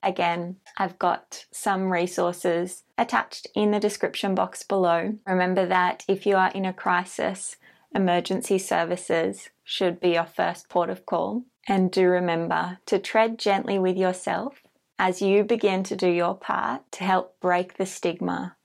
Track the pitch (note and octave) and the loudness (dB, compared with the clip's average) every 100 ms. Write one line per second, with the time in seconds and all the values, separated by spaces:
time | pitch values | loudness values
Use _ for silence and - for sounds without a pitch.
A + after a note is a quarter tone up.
0 | G3 F#3+ F3 F3 F3 F#3 - - F#3 F#3 | -2 0 0 0 -6 -10 -14 -4 -4 0
1 | F3+ - - - - - G#3 F#3+ F#3+ F3 | 0 0 -6 -20 -16 -6 -2 0 2 0
2 | F3+ F#3 F3 F3+ F3+ E3+ F#3 - _ - | 0 0 -2 0 0 0 -2 -8 _ -4
3 | A#3 A#3+ - - - - G#3 G#3 G#3 G#3 | 0 0 -2 -10 -6 0 2 2 0 0
4 | - - G3+ F#3+ F#3 - - G3 F3 E3+ | -4 -2 -2 0 -2 -4 -2 2 4 2
5 | F#3+ G#3+ G3 F#3 F3+ F#3 F3+ F#3 F3+ - | 0 -6 -2 0 2 2 2 2 2 -2
6 | - G3 G3+ F#3+ F#3 G3 F#3+ F#3 F#3+ F3 | -2 0 2 2 2 0 -6 -4 -2 -2
7 | F#3 - - F#3+ - - - _ _ A#3 | -2 -4 -4 -4 -12 -14 -20 _ _ 0
8 | F#3 F3 F3 F#3+ - F#3+ - E3+ E3+ F3+ | 2 2 0 -4 0 -2 0 0 0 -4
9 | - E3 F3+ G3 - _ - - F#3 F3 | -2 0 0 -4 -16 _ -10 0 0 2
10 | F3+ E3+ E3 - F3 F3 - F3+ F3 F#3 | 2 2 0 -2 -2 -4 -4 -2 -2 -4
11 | - E3+ G3+ A3+ B3 _ - F#3+ F#3 F#3+ | -4 -2 -2 -4 -8 _ -2 2 2 4
12 | F3+ F3+ F3 E3 E3 D#3+ F3 F#3 - G3 | 4 4 2 -2 0 -2 -2 -8 -2 -2
13 | - A3 A3+ A3+ G#3 G3 - G3 F#3 F#3 | 2 2 2 0 0 0 0 0 2 2
14 | F#3 F#3 - F3 B3+ - _ _ _ - | 0 0 -4 -4 -4 -12 _ _ _ -2
15 | F#3 F3+ G3 G3+ G#3+ A#3 G3 F#3 F#3+ F#3+ | 0 2 4 4 4 2 2 0 -2 0
16 | F#3 F3 F3 G3 - - - C#4 - - | 2 2 0 -2 -4 -2 -2 -6 -10 -4
17 | F#3+ F#3 F#3 - F3+ F3+ F#3 - F#3+ - | 0 0 0 -4 0 2 0 -6 -6 -2
18 | F3 E3 F3+ F3 F3+ - | -4 -2 -4 -4 -6 -12